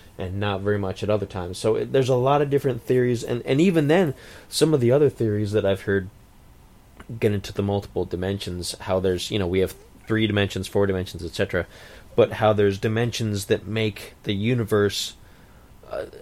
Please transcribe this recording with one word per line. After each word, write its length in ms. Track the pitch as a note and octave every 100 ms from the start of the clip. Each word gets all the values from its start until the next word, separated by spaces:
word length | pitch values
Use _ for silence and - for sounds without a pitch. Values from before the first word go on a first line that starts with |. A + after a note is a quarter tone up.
| - -
and 220 | F#2 G2
not 220 | G2+ G2
very 180 | G2+ G#2
much 240 | F#2+ -
at 60 | G2+
other 160 | G#2+ G2+
times. 320 | F#2+ F2+ F#2
So 160 | A2+ -
it, 160 | A#2
there's 180 | C3+ B2+
a 60 | B2+
lot 260 | C3 C#3+
of 80 | C#3+
different 320 | C#3 C3+ A2+
theories, 420 | - B2+ B2 A#2+
and, 200 | - A#2+ -
and 160 | C3+
even 280 | F#3+ E3 C#3+
then, 260 | F3 D#3+ - - - -
some 240 | - D#3
of 60 | D3
the 120 | A#2
other 180 | C#3+ C#3
theories 420 | - A2 G#2 G#2
that 140 | G#2 G2
I've 160 | G2
heard 280 | - G2 F#2 - - - - - - - - - - A#2
get 120 | A2
into 220 | G2+ -
the 100 | -
multiple 420 | G2+ G2+ - F#2+ F2+
dimensions, 720 | F2 F#2 G2+ F2+ F2+ E2+ -
how 200 | - F#2
there's, 320 | F#2+ F2 -
you 80 | G#2+
know, 80 | F2
we 120 | F#2+
have 160 | F2+ - - - -
three 200 | A2 A2
dimensions, 400 | G#2 G2 F#2+ F#2
four 180 | G2+ G2
dimensions, 360 | F#2 F#2 F2
et 80 | E2+
cetera, 340 | - G2 F2+ - - - - - -
but 180 | G#2
how 200 | - A2
there's 240 | G#2 G2+ G2
dimensions 680 | A2+ A2 A#2+ - A2 G2+ -
that 200 | G#2 F#2
make 460 | A2 A2 - - -
the 100 | -
universe, 840 | G2 A2 A#2 G2+ G#2 G2+ - - - - - - - - - -
uh, 160 | - - -